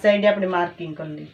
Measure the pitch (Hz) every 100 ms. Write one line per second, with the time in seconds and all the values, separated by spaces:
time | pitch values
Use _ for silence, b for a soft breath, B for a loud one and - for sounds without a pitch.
0 | 214 202 208 202 185 180 170 - 165 151
1 | 156 151 151